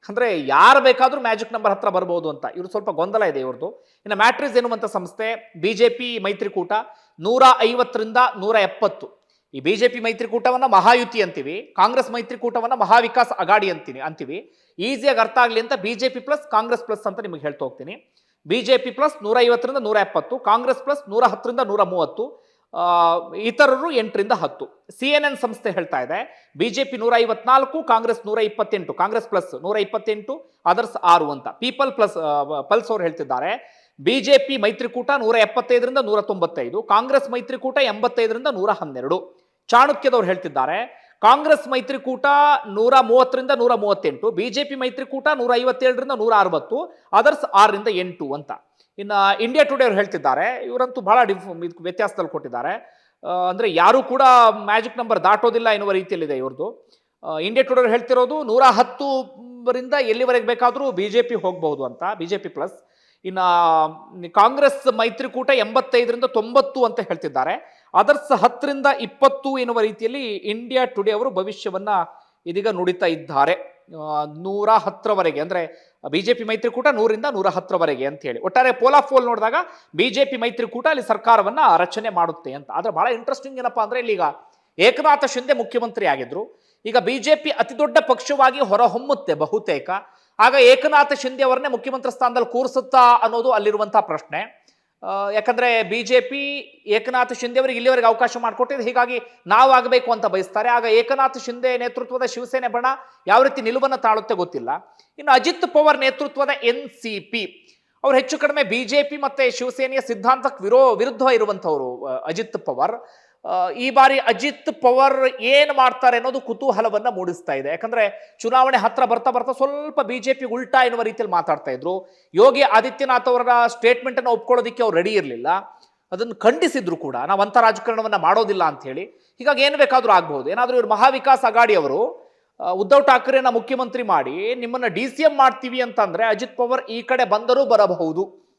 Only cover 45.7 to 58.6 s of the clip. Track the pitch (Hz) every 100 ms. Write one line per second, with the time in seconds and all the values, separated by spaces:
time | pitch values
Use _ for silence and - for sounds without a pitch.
45.7 | 254 254 247 262 254 220 214 190 202 -
46.7 | 247 339 - _ 196 233 - - 196 214
47.7 | 202 214 185 185 170 143 143 - 104 _
48.7 | _ _ - 202 208 196 202 226 294 285
49.7 | 269 254 196 202 175 135 131 202 247 247
50.7 | 247 254 254 190 233 220 190 190 170 170
51.7 | 170 170 180 208 - 170 160 131 120 147
52.7 | 220 - _ _ _ - 180 180 180 233
53.7 | 170 180 254 - 262 269 247 226 214 202
54.7 | 220 220 240 226 208 180 214 233 233 226
55.7 | 208 202 190 185 180 156 131 131 127 185
56.7 | - _ _ _ _ - 156 180 233 262
57.7 | 254 240 233 240 254 247 302 262 233